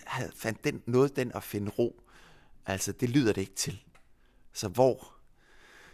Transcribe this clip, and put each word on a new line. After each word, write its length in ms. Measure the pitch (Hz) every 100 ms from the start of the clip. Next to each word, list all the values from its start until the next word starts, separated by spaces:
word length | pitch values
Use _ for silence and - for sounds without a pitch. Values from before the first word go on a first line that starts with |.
have, 260 | - 120 95
fandt 300 | - 113 107
den, 180 | 147 139 -
noget 300 | 123 143 143
den 160 | 123
at 80 | 101
finde 280 | - 104 101
ro? 320 | - 120 - - - - - - - -
Altså, 260 | 95 -
det 180 | - 120
lyder 220 | 135 113
det 80 | 95
ikke 140 | 95
til. 280 | - - 101 - - - - _ _ -
Så 160 | - 104
hvor 440 | 98 131 120 - - - _ _ - - - -